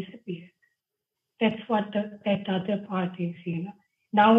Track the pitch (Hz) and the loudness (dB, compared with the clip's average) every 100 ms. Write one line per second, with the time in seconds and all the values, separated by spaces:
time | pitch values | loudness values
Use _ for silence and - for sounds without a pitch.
0 | - - 196 170 175 _ _ _ _ _ | -10 -12 -12 -12 -12 _ _ _ _ _
1 | _ _ _ - 220 - - 214 202 202 | _ _ _ 0 0 0 -2 -2 0 -4
2 | 208 - 208 196 202 185 196 196 - 185 | -4 -6 -2 -2 -2 -4 -2 -4 -4 -4
3 | 180 185 170 170 175 165 196 - _ _ | -4 -4 -6 -6 -6 -6 -6 -12 _ _
4 | - 208 214 | -2 4 8